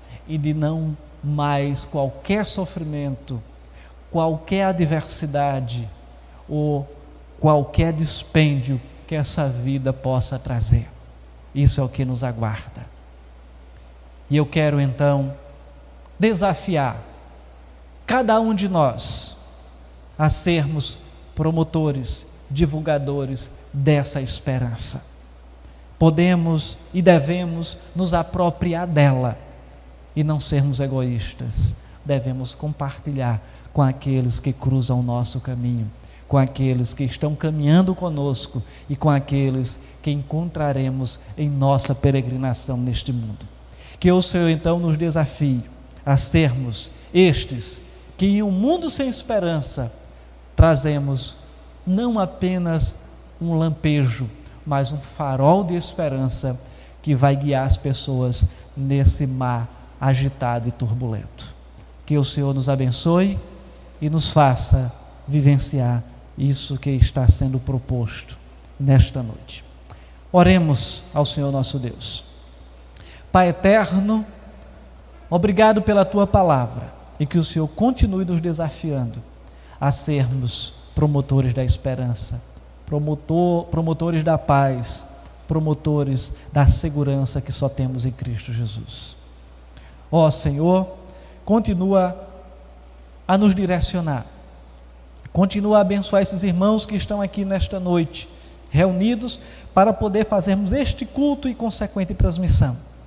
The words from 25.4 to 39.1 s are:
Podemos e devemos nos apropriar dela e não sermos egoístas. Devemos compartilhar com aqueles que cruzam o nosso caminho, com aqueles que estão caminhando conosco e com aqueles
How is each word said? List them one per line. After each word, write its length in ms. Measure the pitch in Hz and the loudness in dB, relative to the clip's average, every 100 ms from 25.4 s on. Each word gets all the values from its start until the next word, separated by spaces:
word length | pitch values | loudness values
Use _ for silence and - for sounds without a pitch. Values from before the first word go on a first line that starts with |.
| - - - - - - | -20 -20 -20 -20 -12 2
Podemos 800 | 160 156 180 175 165 160 - - - | 4 6 4 2 2 0 -2 -10 -6
e 80 | 185 | 4
devemos 800 | 180 165 139 175 175 165 165 - - | 6 6 4 -2 -4 -6 -8 -12 -10
nos 180 | 165 185 | -4 0
apropriar 760 | 170 165 185 175 160 175 165 175 | 0 -2 0 0 0 -2 -2 0
dela 520 | 147 143 131 123 107 - - - - - - - | 4 4 4 -2 -6 -14 -20 -20 -20 -20 -20 -8
e 80 | 156 | -2
não 160 | 151 151 | -2 -2
sermos 420 | - 143 143 127 | -2 0 0 -2
egoístas. 920 | 139 131 127 117 - - 123 - - - - - | -2 -2 -2 -4 -6 -8 -6 0 0 -2 -12 -10
Devemos 500 | 143 139 127 127 123 | -4 -2 -2 -6 -8
compartilhar 840 | - 151 151 139 - 151 135 123 110 - - - | -8 -8 -6 -8 -8 -6 -4 -2 -4 -6 -20 -6
com 100 | - | 0
aqueles 560 | 135 131 139 131 123 117 | 0 0 -2 0 0 -2
que 140 | 143 | -4
cruzam 480 | - 135 131 120 123 | -4 0 0 0 -2
o 20 | |
nosso 380 | 120 120 120 127 | -2 -2 -4 -6
caminho, 500 | 131 123 123 120 107 - - - - | -8 -6 -4 -4 -6 -10 -20 -20 0
com 80 | 139 | 2
aqueles 560 | 131 135 135 123 120 | 2 0 0 0 -2
que 120 | - | -4
estão 300 | 131 - 151 | -6 -4 -4
caminhando 600 | 147 160 156 147 170 185 | -2 -4 0 4 6 4
conosco 680 | 180 180 147 139 127 - 123 - - - | 0 -4 -2 -2 -2 -6 -8 -10 -12 -10
e 80 | 139 | -2
com 120 | |
aqueles 720 | 151 | 2